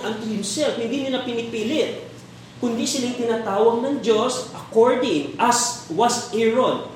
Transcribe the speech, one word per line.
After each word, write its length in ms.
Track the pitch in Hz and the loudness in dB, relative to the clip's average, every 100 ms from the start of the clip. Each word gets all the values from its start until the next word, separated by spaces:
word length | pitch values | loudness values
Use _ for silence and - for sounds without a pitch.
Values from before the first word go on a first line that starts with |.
unto 240 | 208 220 220 | -6 -6 -4
himself." 500 | 196 190 302 269 240 | -4 -4 -2 -2 0
Hindi 260 | 226 277 269 | -2 -2 -2
nila 160 | 254 | -4
pinipilit, 880 | 247 233 233 226 220 302 208 - - - - - - - | -4 -6 -4 -4 -2 0 0 -4 -12 -16 -18 -20 -20 -4
kundi 300 | 240 226 - | -2 -2 -2
sila'y 260 | 269 247 247 | -2 -2 -2
tinatawag 680 | 233 226 202 196 226 233 269 | 0 -2 0 2 4 4 0
ng 100 | 285 | 0
Diyos 480 | 226 214 254 - - - | 2 2 2 -2 -8 -12
according 800 | - 220 247 247 247 156 139 - | 0 4 6 6 2 0 -2 0
as 480 | 240 - - - - | 2 4 0 -4 -4
was 400 | 165 233 - - | 2 2 2 -2
Aaron. 580 | 214 226 240 214 127 - | 0 2 4 2 0 -6